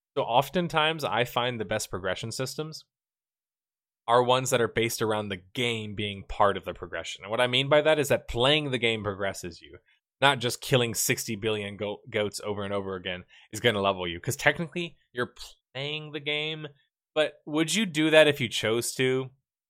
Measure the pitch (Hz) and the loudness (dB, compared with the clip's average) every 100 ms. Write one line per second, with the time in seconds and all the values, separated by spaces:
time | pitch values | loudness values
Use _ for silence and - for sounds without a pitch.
0 | _ 143 113 120 135 185 170 160 156 160 | _ -4 2 2 2 0 0 0 0 0
1 | 120 107 123 123 123 120 95 107 - 98 | -2 0 0 0 -2 -2 -4 -4 -4 -4
2 | 95 92 113 - 127 - 156 156 - _ | -4 -4 -6 -6 -6 -6 -10 -12 -20 _
3 | _ _ _ _ _ _ _ _ _ _ | _ _ _ _ _ _ _ _ _ _
4 | - 120 123 127 131 123 113 117 113 - | 2 4 6 4 4 2 2 0 -2 0
5 | 110 107 104 95 92 - 120 113 107 101 | 0 0 -4 -8 -8 -4 -2 -2 -6 -6
6 | 104 98 - - 101 95 90 85 90 85 | -6 -8 -6 2 2 2 -4 -10 -8 -8
7 | 82 - 95 113 123 127 139 151 151 151 | -8 -10 -4 0 2 2 4 4 6 4
8 | 143 139 - 117 131 151 147 127 117 113 | 2 0 -2 2 4 2 0 0 0 0
9 | 101 95 98 95 90 - - - _ _ | -2 -2 -4 -4 -10 -12 -18 -20 _ _
10 | _ - 135 127 120 - - 131 120 104 | _ 2 2 4 -2 -4 0 2 2 0
11 | - 120 - 104 110 107 101 98 104 104 | -2 -2 -4 -4 -4 -4 -6 -8 -8 -8
12 | 131 107 104 - 104 104 98 101 95 92 | -4 -2 -2 -4 -6 -6 -4 -4 -4 -6
13 | 92 90 - - - 104 117 104 98 92 | -6 -8 -10 -20 -14 0 2 4 2 2
14 | 90 85 - - 151 147 165 175 170 - | -2 -6 -6 0 0 0 -4 -8 -10 -12
15 | _ 120 123 - - - _ 127 143 156 | _ -6 -6 -8 -20 -20 _ -10 -8 -8
16 | 151 147 143 147 156 156 147 _ _ _ | -10 -8 -4 -2 -4 -8 -12 _ _ _
17 | _ 160 147 - - 151 160 185 208 151 | _ 0 0 -2 -4 0 2 0 0 2
18 | 160 156 151 139 117 - 110 120 - - | 6 8 8 4 -2 -2 0 0 -2 0
19 | 131 131 131 _ _ _ | 0 0 -4 _ _ _